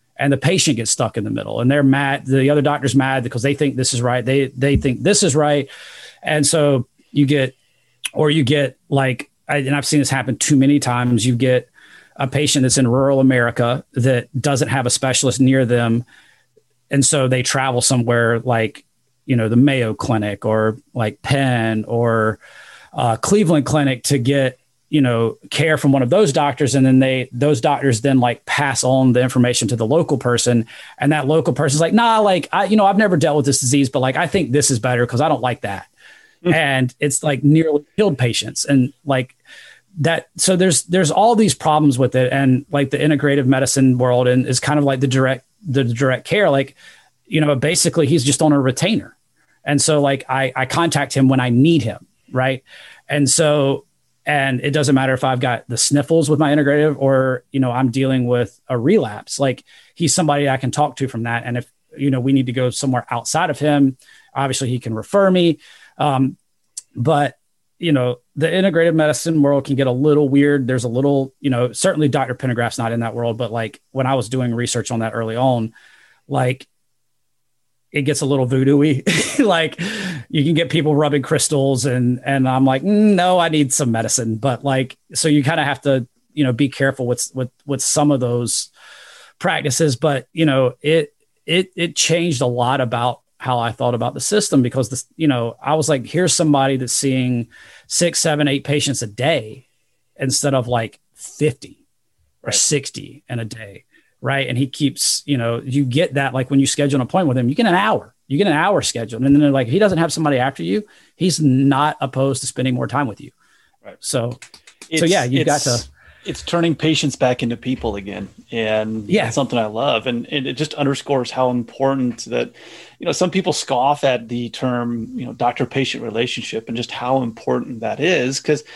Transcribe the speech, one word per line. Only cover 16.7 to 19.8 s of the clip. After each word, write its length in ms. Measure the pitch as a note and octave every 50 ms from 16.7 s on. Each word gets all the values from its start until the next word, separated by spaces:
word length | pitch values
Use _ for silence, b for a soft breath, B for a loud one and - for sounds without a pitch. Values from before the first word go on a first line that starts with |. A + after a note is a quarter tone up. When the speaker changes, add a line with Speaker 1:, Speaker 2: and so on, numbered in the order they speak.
| _ _ _ -
Speaker 1:
And 160 | C#3+ C#3 C3+
so 220 | - D#3+ C#3+ C3
they 160 | B2+ C3 B2+ B2
travel 380 | - - C3+ C3 C3+ B2 A#2+
somewhere 580 | - - C3+ B2 A#2 A#2+ A#2+ A#2 A#2 A2+ A#2 A2+
like, 460 | - B2+ A#2+ A2+ A2 G#2 - - _ _ _ _ _ _ _ _ -
you 80 | - C3
know, 140 | A#2 A2 G#2+
the 60 | A#2
Mayo 380 | A#2+ C#3 D3 C3+ C3